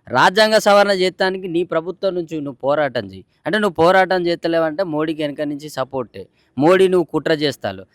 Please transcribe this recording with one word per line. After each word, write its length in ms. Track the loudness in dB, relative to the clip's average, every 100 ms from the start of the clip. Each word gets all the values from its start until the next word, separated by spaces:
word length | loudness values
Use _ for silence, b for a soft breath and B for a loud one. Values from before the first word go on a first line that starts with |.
| -4
రాజ్యాంగ 500 | 2 4 4 2 2
సవరణ 360 | 4 4 4
చేత్తానికి 540 | 2 0 0 -2 -4 -4
నీ 140 | -4
ప్రభుత్వం 500 | -2 -4 -4 -6 -4 -4
నుంచి 200 | -6 -8
నువ్వు 240 | -8 -6
పోరాటం 440 | -2 0 0 -4 -8
చెయ్యి. 180 | -12 -20 _
అంటే 180 | -4 -2
నువ్వు 180 | -2 2
పోరాటం 460 | 4 4 2 0 -2
చేత్తలేవంటే 580 | -2 -2 0 0 -2
మోడీకి 380 | -4 -4 -4 -4
వెనక 260 | -6 -6 -8
నుంచి 220 | -8 -10
సపోర్టే. 540 | -8 -6 -6 -8 -12 -20 _ _ 0
మోడీ 300 | 4 4 4
నువ్వు 200 | 2 0
కుట్ర 260 | -2 -2
చేస్తాలు. 500 | -2 -2 -4 -8 -10 -16